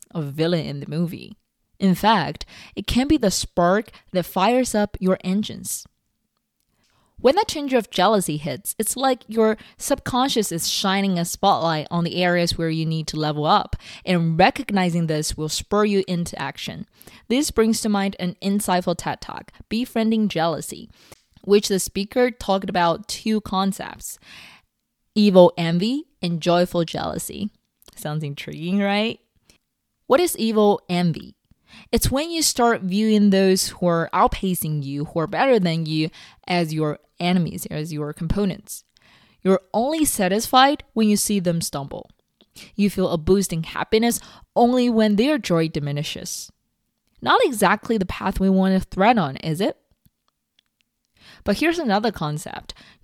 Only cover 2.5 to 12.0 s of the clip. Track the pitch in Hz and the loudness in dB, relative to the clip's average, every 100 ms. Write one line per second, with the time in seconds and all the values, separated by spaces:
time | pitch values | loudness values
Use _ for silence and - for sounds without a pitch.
2.5 | - - - - 240 285 311 196 - - | -20 -14 -10 -2 0 2 2 2 0 -2
3.5 | - 175 202 - - _ 180 - 180 202 | 0 2 2 -2 -14 _ -4 -4 0 2
4.5 | 254 247 208 208 - 185 190 185 202 - | 2 2 0 -2 0 0 0 0 -2 -4
5.5 | - - - - _ _ _ _ _ _ | -8 -10 -12 -12 _ _ _ _ _ _
6.5 | _ _ _ _ _ _ - 247 370 427 | _ _ _ _ _ _ 0 2 2 0
7.5 | 311 285 254 - - 269 208 170 147 151 | -4 -2 -2 0 2 2 2 0 -6 -6
8.5 | 135 - - 214 247 269 254 - 220 220 | -8 -8 -6 -6 -2 0 -2 -2 2 2
9.5 | 214 - - - 277 - 247 269 240 202 | 0 -8 -12 -4 -4 -2 -2 0 0 -2
10.5 | 165 - - 196 196 196 175 170 - 196 | -4 -4 -2 0 0 0 0 -2 0 2
11.5 | 135 165 156 - 170 | 2 2 -2 -2 -2